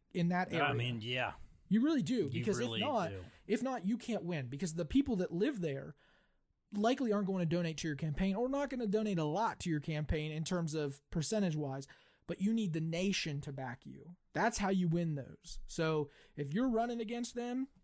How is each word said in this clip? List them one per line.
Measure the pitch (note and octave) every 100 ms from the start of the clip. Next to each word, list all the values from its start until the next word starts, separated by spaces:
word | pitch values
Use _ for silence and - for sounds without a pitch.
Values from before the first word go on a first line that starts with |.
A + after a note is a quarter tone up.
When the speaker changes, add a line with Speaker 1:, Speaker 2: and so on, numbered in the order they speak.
| _
Speaker 1:
in | F#3 E3+
that | F3+ F#3
area. | E3
Speaker 2:
I | C#3+
mean, | A#2+ B2 A#2
yeah. | A2+ B2+ A2+ - - - -
Speaker 1:
You | G#3
really | C#4+ D4+
do, | D#3
Speaker 2:
You | B3 C#3+
Speaker 1:
because | D#3+ G#3 G3
Speaker 2:
really | A#3+ A2+
Speaker 1:
if | D4
not, | A#3+ E3+
Speaker 2:
do. | F#2+ F2 - -
Speaker 1:
if | A3+
not, | B3+ B3 F#3
you | A#3+
can't | - G#3
win | E3+ D#3+ B2
because | C#3 F#3
the | E3 D#3
people | C4+ C#4 G3
that | F3+
live | E3+ B3 A#3+
there | D#3+ C3+ D3 - _ _ _ _ _ _ -
likely | G3+ A3 C4+ A#3+
aren't | G#3 F#3+
going | F#3+
to | E3
donate | F3 E3 D3+
to | E3
your | C#3+
campaign | D#3+ C#3+ F#3+
or | G3 B3+
not | C#4 C#4
gonna | B3+ A3
donate | G#3+ G#3+ F3
a |
lot | D3+ F3 A3 -
to | F3+
your | D3+
campaign | E3 D3+ D3+ D#3 D3+
in | D#3
terms | D3+ F3+ E3
of | D#3 C#3+ C#3 -
percentage-wise, | E3+ D3 G#3+ F#3+ D3+ C#3+ C3+ - - - _ -
but | -
you | G3
need | A3+ G3+
the | D#3+
nation | D#3+ E3 G3 F3+ E3 C#3+
to | D3
back | C#3 B2+ A#2+
you. | C#3+ C3+ D3 F3+ _
That's | D3 A3 A3+
how | G3
you | F#3+ F3
win | E3+ E3+
those. | C#3+ - - - - -
So | - D#3+ D#3 C#3+ - - -
if | C#3
you're | F#3 C4
running | A3+ A#3+ A#3
against | A3 A#3+ A#3+
them, | B3 A#3+ B3+ C4+ _